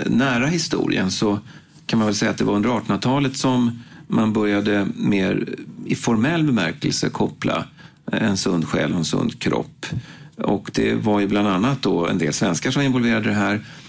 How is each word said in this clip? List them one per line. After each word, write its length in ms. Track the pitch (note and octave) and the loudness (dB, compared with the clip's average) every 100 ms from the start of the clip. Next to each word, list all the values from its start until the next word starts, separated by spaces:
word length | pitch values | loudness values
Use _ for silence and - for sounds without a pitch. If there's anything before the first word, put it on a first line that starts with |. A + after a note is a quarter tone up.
| - | 0
nära 400 | A2+ C3+ A#2+ C#3 | 2 2 2 2
historien 640 | F3 D#3+ - - - F#2+ | 0 -2 -2 0 0 0
så 280 | - A2 G2+ - - - - - | 0 0 0 -4 -20 -20 -16 -2
kan 120 | A#2 | 0
man 80 | G#2+ | 2
väl 80 | |
säga 160 | G#2 A2 | 2 0
att 80 | F#2+ | 0
det 60 | |
var 100 | G2 | 0
under 140 | G#2 A#2 | 2 2
artonhundratalet 680 | A#2 - G2 A#2+ C#3 C3+ - | 0 -2 -2 2 2 0 0
som 460 | C3+ B2+ A#2+ A#2 - - - | 2 4 2 0 -12 -20 -2
man 240 | - A2 | 2 2
började 540 | G#2+ G#2 G2+ G#2 G#2 F#2+ - | 2 2 2 2 0 0 0
mer 520 | - G2+ F#2+ G2 - - - - - | 0 2 2 0 -4 -8 -12 -14 -6
i 80 | |
formell 500 | - - A2+ C3 E3+ | -2 0 2 2 2
bemärkelse 640 | D3+ A#2 E2 D2 - - - | 2 2 0 -2 -4 -2 -4
koppla 580 | - - - - - - - - - - | -2 -4 -2 -4 -2 -6 -14 -20 -16 -6
en 240 | - A2 F#2+ | -2 0 0
sund 320 | - F2 D#2 | 0 0 0
själ 240 | - D2+ | -2 0
och 60 | F2 | 0
en 60 | |
sund 360 | D#2+ - - - | 0 0 -2 -2
kropp. 460 | - A#1+ - - - - - - - - | -2 -2 -4 -10 -8 -8 -8 -20 -20 -6
Och 340 | - G3 - | -2 -2 -2
det 200 | - A2 | 0 0
var 260 | A2+ A2 G#2 | 0 2 2
ju 60 | G2+ | 2
bland 220 | G#2 G2+ | 2 2
annat 340 | F#2 A#2+ C#3 | 2 0 0
då 240 | G2+ F2 E2+ | 0 0 0
en 120 | F#2+ | 0
del 140 | D#2 | 0
svenskar 380 | - G2+ E2+ C3+ | 0 0 0 0
som 100 | C#3 | 0
var 60 | C#3 | 2
involverade 400 | B2+ A#2 A2+ A2 | 2 2 2 2
i 20 | |
det 60 | G#2 | 0
här, 280 | G2+ G#2 - - | 0 -2 -6 -18